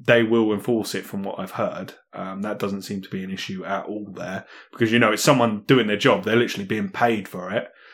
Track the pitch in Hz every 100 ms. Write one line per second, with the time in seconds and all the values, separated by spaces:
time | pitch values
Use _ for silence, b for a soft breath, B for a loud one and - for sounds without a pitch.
0 | - 120 113 117 110 104 113 117 101 95
1 | - 101 98 - 95 - - 90 92 -
2 | _ - 95 95 104 101 104 98 - 101
3 | 95 98 95 95 - 95 92 98 - 104
4 | 101 90 90 98 - B B - 113 117
5 | 113 107 - 135 117 104 - 131 107 104
6 | 135 101 98 117 117 - 98 107 101 -
7 | 120 113 95 92 90 110 - b b